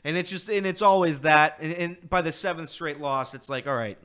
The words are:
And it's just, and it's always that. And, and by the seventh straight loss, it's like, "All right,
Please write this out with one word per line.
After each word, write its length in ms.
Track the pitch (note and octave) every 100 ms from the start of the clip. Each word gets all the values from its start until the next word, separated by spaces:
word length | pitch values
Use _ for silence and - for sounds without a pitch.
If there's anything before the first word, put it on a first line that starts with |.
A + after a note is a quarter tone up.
And 140 | D3 E3+
it's 120 | F3
just, 200 | F#3+ G#3
and 180 | G#3 F#3+
it's 140 | F#3
always 400 | G#3 F#3+ F3 C#3+
that. 340 | D#3 D3+ D#3 -
And, 120 | D#3
and 360 | F3 E3+ F3 E3+
by 100 | F3+
the 140 | E3
seventh 360 | D#3 F#3+ E3 D#3+
straight 300 | - E3 D3
loss, 340 | C#3+ C3+ B2+
it's 140 | C3 -
like, 180 | C3 C#3
"All 120 | B2+
right, 200 | G#2+ -